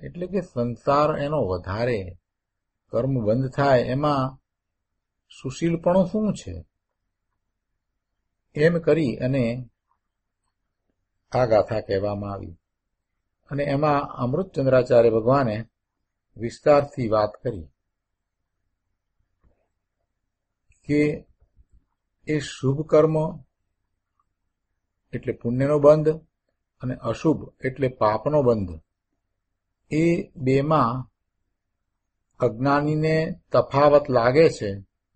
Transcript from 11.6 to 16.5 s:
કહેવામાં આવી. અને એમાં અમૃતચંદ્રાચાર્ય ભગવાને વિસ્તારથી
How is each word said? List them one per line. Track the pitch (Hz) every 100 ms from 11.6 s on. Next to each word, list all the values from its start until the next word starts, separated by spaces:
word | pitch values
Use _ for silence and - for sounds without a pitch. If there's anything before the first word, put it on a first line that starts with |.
| - 110 -
કહેવામાં | 98 104 101 101
આવી. | 98 95 85 _ _ _ _ _ _ _ _ -
અને | 143
એમાં | 143 139 151 143 143 -
અમૃતચંદ્રાચાર્ય | 123 151 185 - 135 127 123 120 117
ભગવાને | 110 110 139 123 104 110 _ _ _ _ _ _ -
વિસ્તારથી | 113